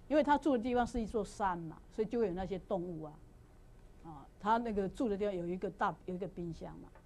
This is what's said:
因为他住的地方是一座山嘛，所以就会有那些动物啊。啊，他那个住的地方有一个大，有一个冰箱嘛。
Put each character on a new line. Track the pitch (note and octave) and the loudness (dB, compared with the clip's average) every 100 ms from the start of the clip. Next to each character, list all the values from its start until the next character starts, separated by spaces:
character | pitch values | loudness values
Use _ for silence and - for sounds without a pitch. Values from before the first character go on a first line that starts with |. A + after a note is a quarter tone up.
| - | 2
因 | D4 | 4
为 | |
他 | C#4+ C#4+ | 6 6
住 | D#4 B3 | 6 4
的 | |
地 | B3 | 4
方 | A#3+ A#3 | 2 2
是 | A#3+ | 0
一 | |
座 | G#3+ A3+ | 0 0
山 | G3+ - G3 F3 | -2 0 0 0
嘛， | D#3+ - - | -4 -10 -8
所 | - | -4
以 | A3 | 0
就 | A#3+ | 2
会 | G3+ | 2
有 | |
那 | F3 F3+ | 0 -2
些 | F#3 | -4
动 | - G3 | -2 -2
物 | F3+ D#3+ | -2 -6
啊。 | D3+ D3+ - - - - - - - - E3+ | -10 -14 -18 -20 -20 -20 -20 -20 -20 -18 -16
啊， | D3 - - | -16 -18 -4
他 | G3+ A#3 | 2 4
那 | A#3 | 4
个 | G3+ F#3+ | 0 -2
住 | - B3 | 0 0
的 | G3 | 2
地 | G#3 | 0
方 | F3+ | 0
有 | F3 | -2
一 | F#3 | -2
个 | G3 | -4
大， | - G3+ D#3+ - | 0 -2 0 -6
有 | |
一 | F3+ | -6
个 | G3 | -6
冰 | - E3+ | -6 -8
箱 | D#3+ E3 D#3+ | -8 -12 -14
嘛。 | - - | -16 -20